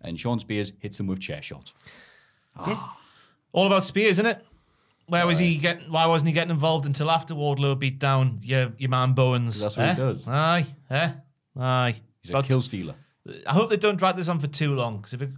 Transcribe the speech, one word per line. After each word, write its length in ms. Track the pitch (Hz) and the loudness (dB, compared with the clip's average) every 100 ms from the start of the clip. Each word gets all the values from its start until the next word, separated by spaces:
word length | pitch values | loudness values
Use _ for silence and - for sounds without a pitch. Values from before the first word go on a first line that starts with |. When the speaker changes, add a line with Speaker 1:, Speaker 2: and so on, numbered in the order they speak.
Speaker 1:
and 180 | - 82 | -12 -8
Sean 200 | 120 120 | -4 -4
Spears 340 | 104 107 98 - | -4 -6 -6 -8
hits 180 | 104 98 | -14 -8
them 80 | 98 | -6
with 140 | 95 | -6
chair 240 | 92 78 | -8 -10
shots. 320 | 73 - - - - - - - _ _ _ - | -12 -16 -20 -20 -20 -20 -20 -20 _ _ _ -10
Speaker 2:
Yeah. 80 | - 220 | -6 -6
Speaker 1:
Ah. 220 | - - - _ _ _ _ | -8 -16 -20 _ _ _ _
Speaker 3:
All 160 | - 196 | 0 4
about 160 | 196 | 2
Spears, 300 | 190 196 214 | 0 0 2
isn't 120 | 180 226 | 4 2
it? 180 | 226 - _ _ _ _ _ - | 0 -6 _ _ _ _ _ -2
Where 220 | 170 175 | 0 2
was 100 | 165 | 4
Speaker 1:
Right. 80 | 175 | 2
Speaker 3:
he 80 | 160 | 2
getting? 320 | 170 170 165 | 0 -2 -2
Why 160 | 160 165 | 2 4
wasn't 220 | 165 156 | 4 4
he 40 | |
getting 160 | 156 170 | 2 0
involved 380 | 165 160 160 143 | 0 2 2 0
until 240 | 139 151 | 0 2
after 240 | 165 165 156 | 0 0 -4
Wardlow 420 | 147 139 143 135 | -2 0 0 0
beat 220 | 135 135 | -2 -2
down 400 | 139 135 127 107 | 2 2 2 0
your, 320 | 104 135 127 107 | -2 0 0 -2
your 100 | 131 | -2
man 240 | 127 127 | 0 2
Bowens? 400 | 131 127 123 117 | 4 4 2 0
Speaker 1:
'Cause 80 | 104 | -2
that's 160 | 104 101 | -4 0
what 80 | 135 | 0
he 60 | |
Speaker 3:
Eh? 40 | 175 | 2
Speaker 1:
does. 320 | 131 98 - | 0 -2 -2
Speaker 3:
Aye, 380 | 139 160 170 143 - - | 0 2 2 0 -6 -6
eh? 220 | 135 165 - - _ _ - | -2 -2 -4 -16 _ _ -6
Aye. 420 | 127 127 123 110 - _ - | 0 2 0 -2 -10 _ -4
Speaker 1:
He's 40 | |
a 20 | |
Speaker 3:
But 120 | 135 135 | -2 2
Speaker 1:
kill 160 | 131 | 0
stealer. 340 | 120 104 80 - _ _ - - - | 0 -6 -8 -12 _ _ -20 -14 0
Speaker 3:
I 80 | |
hope 160 | 156 220 | 2 2
they 80 | 214 | 2
don't 200 | 208 196 | 2 2
drag 180 | 190 180 | 0 0
this 120 | 165 | -2
on 100 | 170 | -2
for 80 | 143 | -2
too 260 | - 151 | -2 0
long, 280 | 135 120 107 | 0 -2 -4
'cause 120 | 104 | -10
if 80 | 123 | -10
it 100 | 139 | -10